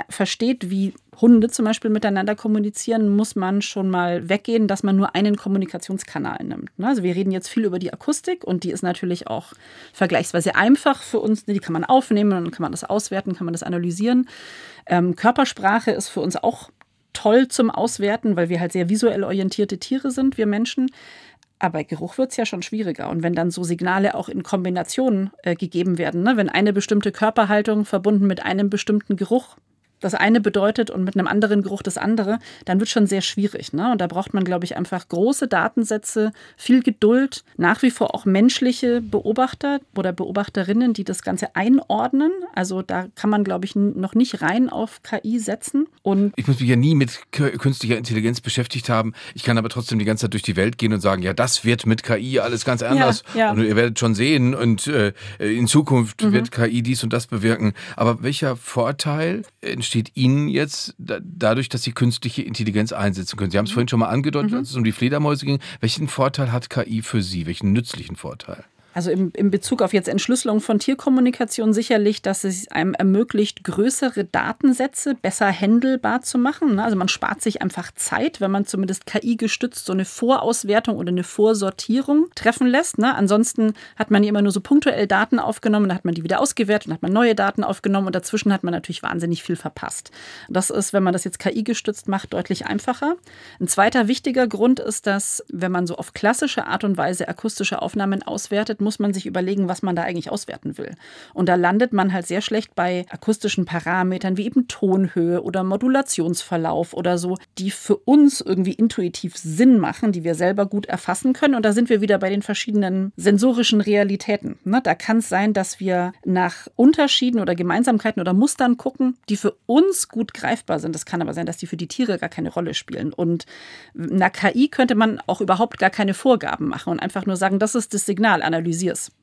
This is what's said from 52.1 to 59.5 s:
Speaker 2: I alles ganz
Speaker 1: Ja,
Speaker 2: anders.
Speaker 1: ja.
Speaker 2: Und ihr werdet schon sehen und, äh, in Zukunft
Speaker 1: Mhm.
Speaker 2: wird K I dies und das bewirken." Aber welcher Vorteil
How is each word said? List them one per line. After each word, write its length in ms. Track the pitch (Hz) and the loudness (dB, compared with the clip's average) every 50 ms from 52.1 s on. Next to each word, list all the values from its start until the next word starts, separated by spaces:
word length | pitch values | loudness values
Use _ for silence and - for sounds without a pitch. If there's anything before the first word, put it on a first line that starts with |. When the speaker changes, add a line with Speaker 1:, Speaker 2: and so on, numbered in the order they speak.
| 117 | -2
Speaker 2:
I 220 | 104 113 127 131 120 | -2 -2 0 0 0
alles 260 | 104 120 120 113 - | 0 0 -2 -2 -2
ganz 180 | 131 123 117 123 | -2 -2 0 0
Speaker 1:
Ja, 60 | 117 | 2
Speaker 2:
anders. 340 | 135 269 262 - - - - - - | 2 4 4 4 2 0 -4 -4 -2
Speaker 1:
ja. 160 | 226 220 214 | 0 0 2
Speaker 2:
Und 140 | - 110 113 | 2 2 2
ihr 100 | 107 104 | 2 4
werdet 240 | 110 117 120 113 - | 4 4 2 2 0
schon 160 | 123 117 110 | 0 2 2
sehen 400 | 95 120 143 156 139 123 123 135 | 2 2 2 2 4 4 2 2
und, 320 | - 120 117 110 98 - | 2 2 2 2 2 0
äh, 260 | 143 151 127 104 101 98 - - - - - | 0 0 2 2 2 0 -4 -10 -16 -10 -6
in 260 | - 104 110 120 120 | -4 -2 0 0 2
Zukunft 560 | 110 - 147 151 143 135 123 117 107 - - 220 | 4 4 4 4 4 4 2 2 0 -2 0 2
Speaker 1:
Mhm. 100 | 214 196 | 2 2
Speaker 2:
wird 180 | 214 117 117 - | 2 2 0 -2
K 140 | 117 117 | 0 0
I 160 | 113 113 120 117 | 0 0 0 0
dies 200 | 120 127 120 - | 0 -2 -2 -2
und 100 | 110 120 | -2 -2
das 140 | 120 120 | -2 -2
bewirken." 460 | - 117 107 101 113 117 107 110 104 98 - - - - | -4 -4 0 0 2 2 2 0 0 -2 -2 -8 -10 -4
Aber 260 | - 110 113 117 - - | 0 2 2 2 0 -2
welcher 320 | 131 147 - 160 135 123 | -4 -4 -2 -2 -2 -4
Vorteil 880 | 117 - - - - 147 120 143 143 - 151 147 156 160 170 185 226 208 - | -4 -8 -6 -2 -2 -2 -2 -2 -4 -4 -4 -2 -2 -2 -2 -4 -4 -8 -12